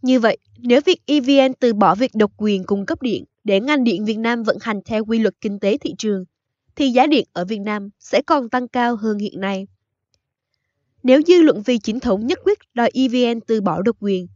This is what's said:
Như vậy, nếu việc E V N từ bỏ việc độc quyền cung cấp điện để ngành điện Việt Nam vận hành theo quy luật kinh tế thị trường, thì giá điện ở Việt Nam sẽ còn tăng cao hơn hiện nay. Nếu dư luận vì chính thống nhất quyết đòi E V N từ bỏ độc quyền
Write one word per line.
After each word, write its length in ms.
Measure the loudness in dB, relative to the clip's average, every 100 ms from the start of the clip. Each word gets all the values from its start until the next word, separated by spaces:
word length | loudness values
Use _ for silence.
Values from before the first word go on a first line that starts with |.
Như 180 | 2 2
vậy, 180 | 2 -2 _ -12
nếu 240 | 2 2 4
việc 160 | -2 0
E 140 | -2
V 100 | 4 4 4
N 40 | 2
từ 140 | 0
bỏ 220 | 2 2 2
việc 160 | -2
độc 180 | 0 -2 _
quyền 260 | -2 -2
cung 220 | -2 -4 -4
cấp 160 | -6
điện 220 | -4 -6 -8 _
để 160 | -2 0
ngành 240 | 2 0
điện 220 | 0 0 -4
Việt 120 | -2
Nam 260 | -2 -2
vận 140 | -4 -4
hành 200 | -4 -8 -4
theo 200 | -6 -2
quy 140 | 0
luật 140 | 0 -2
kinh 180 | -8 -4
tế 180 | -2 -2
thị 160 | -4 -6
trường, 260 | -4 -4 -6 _ _ _ _ -4
thì 140 | 0
giá 180 | 2 4
điện 200 | 2 -2
ở 120 | -8 -6
Việt 140 | -6
Nam 300 | -6 -6 -8 _
sẽ 220 | -2 -2
còn 280 | 0 -2 0
tăng 180 | -6 -4
cao 280 | -2 -2 -2
hơn 220 | -4 -4
hiện 220 | -6 -6
nay. 280 | -6 -6 -10 _ _ _ _ _ _ _ _ _ _ _ _ _
Nếu 180 | 2 4 6
dư 140 | 6
luận 200 | 6 2 -2
vì 120 | -2
chính 220 | -2 -6
thống 280 | -2 -2 -2
nhất 120 | -2 -2
quyết 120 | -2 _
đòi 160 | -2 -2
E 140 | 0 0
V 80 | 0 0 -2
N 40 | -2
từ 140 | -2
bỏ 200 | 0 -2
độc 160 | -2 -2
quyền 280 | -4 -4 -6